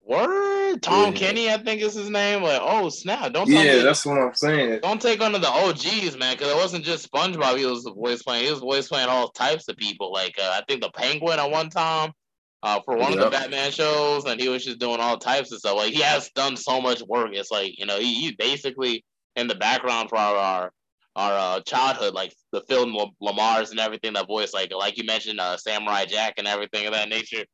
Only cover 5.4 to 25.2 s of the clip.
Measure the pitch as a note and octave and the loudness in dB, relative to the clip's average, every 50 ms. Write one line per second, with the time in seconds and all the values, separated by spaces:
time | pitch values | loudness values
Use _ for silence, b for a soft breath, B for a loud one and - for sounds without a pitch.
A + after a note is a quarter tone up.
5.4 | F3 C#3+ B2 D3 F#3+ F#3+ D#3+ D3 - E3+ G#3 A3 G3 E3+ C#3 C3 C3 B2+ B2+ - | 0 2 4 4 4 2 2 0 -2 -2 -2 0 -2 -4 -4 -2 -2 -2 -2 0
6.4 | D3 C#3+ C#3+ D#3 F#3 F#3 F3 F3 D3 E3 E3+ D3+ - - - C#3 E3+ F#3 F3+ D#3+ | 0 0 2 2 2 0 -2 -6 -4 -4 -4 -4 -6 -4 -2 0 0 0 0 0
7.4 | C#3+ C3 B2+ C3+ C3+ B2+ B2 A#2+ B2 B2 F#2+ G2 A2+ B2 B2 A#2 - C3+ A#2+ A#2 | 2 2 2 2 2 0 -2 -4 -8 -12 -10 -4 -2 -2 -2 -2 -4 -4 -2 0
8.4 | A#2+ C#3+ D3+ C#3 B2+ B2+ C#3 C#3 B2+ - D#3+ C#3 B2+ B2 B2+ B2+ B2 A#2 _ - | 0 0 -2 -2 -2 -2 -2 -2 -2 -2 -2 -2 0 2 2 2 0 0 _ -2
9.4 | B2 C#3 D#3 D#3+ - - - - A2 G#2 F#2+ - G2+ F#2 F#2+ F#2+ F#2 F2+ - G2+ | 0 0 0 0 -4 -10 -10 -8 -6 -8 -6 -6 -8 -6 -4 -4 -4 -4 -4 -4
10.4 | G2 F#2 F#2 G2+ G#2 - C#3 B2 A2+ F2+ - - A#2+ B2+ D3 D3+ D#3 E3+ E3 D#3 | -2 -2 -2 -2 -2 -4 -4 -4 -4 -8 -6 -4 -4 -2 -2 -2 -2 0 0 0
11.4 | C#3+ C#3+ D3+ D#3 D#3+ D#3+ D#3+ F#3 E3 D#3+ D#3+ D#3 D#3 D#3 D#3 _ _ _ _ _ | 0 0 0 -2 -2 -2 -2 -2 0 0 0 0 -2 -4 -6 _ _ _ _ _
12.4 | _ _ _ _ - G#2+ G#2 G2+ - - B2+ A2+ B2 C#3 D3 - G#2 A2+ - C3+ | _ _ _ _ -2 0 0 0 0 -2 0 2 2 2 2 2 2 2 2 0
13.4 | C3+ B2+ - C#3 C#3 C#3+ C#3 - D#3 D3+ D3+ D3+ D3 D3 D3 C#3+ C#3 C3+ A#2 A2+ | -4 -4 -4 -2 -2 -2 -2 0 0 2 2 2 2 2 0 0 -2 -4 -4 -2
14.4 | B2 B2+ B2+ B2+ B2 C3 A#2 A#2 B2 A#2+ A#2 A#2 A#2 A#2+ A#2 G#2 - B2 C3 C#3 | 0 -2 -2 -2 -4 -8 -6 -4 -2 -2 0 0 0 0 0 0 0 0 0 0
15.4 | C3 - A#2 G2+ - G#2+ G2 G#2 G#2+ A2 C#3+ D3+ D3 D3 D3+ C#3+ C#3 - _ C3+ | 0 -4 -10 -4 -2 0 0 2 0 0 0 2 2 2 2 2 -2 -4 _ -2
16.4 | C3+ C#3 C3 A#2+ - - C3 C3 B2+ B2+ B2 A#2 A#2 F#2+ A2+ A#2+ A#2 A2 G2 G2+ | -2 -2 -2 -4 -2 0 0 2 2 0 0 -2 -2 -2 0 0 0 0 -4 -8
17.4 | G2 - A2 G#2 G2 F#2+ F2 E2 G2+ G2+ G2+ G2+ A#2 B2+ A#2 A#2+ D#3 D#3+ A2+ - | -6 -4 -2 -2 -2 -4 -6 -8 -6 -4 -2 -2 0 -2 -2 -2 -4 -6 -4 -2
18.4 | G#2+ B2+ C#3 C#3+ - C3+ B2+ C3 C3 B2 A#2 A2 _ _ _ _ _ _ _ B2 | -2 -2 -2 -2 -4 -8 -4 -2 -2 -2 -2 -4 _ _ _ _ _ _ _ -4
19.4 | A#2+ A#2+ G#2+ F#2+ G#2 A2 B2+ B2 B2 B2+ A#2+ A2+ A2+ G2+ A2+ A2 G#2 G#2 G2+ G2+ | -2 -2 -2 -2 0 0 0 0 0 0 0 0 -2 -2 0 0 2 2 2 2
20.4 | G2 F#2+ F#2+ F#2 F2+ F2+ _ _ _ _ _ _ _ _ _ - G2 G#2 G2+ G2 | 2 0 0 -2 -4 -6 _ _ _ _ _ _ _ _ _ -2 -2 0 0 0
21.4 | F#2+ F2+ F#2 F#2+ F#2 - - B2+ C3 C3+ C3 - A2 G2+ F#2 F#2+ F#2+ F2 - _ | 0 0 -2 -2 -4 -2 0 2 2 2 2 0 -2 -2 -2 -4 -8 -8 -10 _
22.4 | _ _ - G2+ - - - B2+ B2 A#2+ A2 G#2 G#2 G2+ F#2 _ G2+ G#2 G2+ G#2+ | _ _ -8 -8 -4 0 2 2 2 0 0 -4 -4 -4 _ _ -4 -4 0 2
23.4 | G#2+ A2 A2 A2 A2 G#2 G#2+ A2 A2 A2 G#2+ A2 - A2 G#2+ G2+ F#2+ F2+ G#2 A2 | 2 4 4 2 0 -2 -4 -2 -2 -2 -4 -4 -8 -4 -4 -4 -4 -2 -2 -2
24.4 | G#2 G2 - G2 F#2+ F2 F#2+ F#2 G2 G#2 G#2 A#2 A2 A2 A2 A2 | -2 -2 -2 -4 -4 -4 -4 -2 -2 -2 -4 -4 -4 -4 -4 -4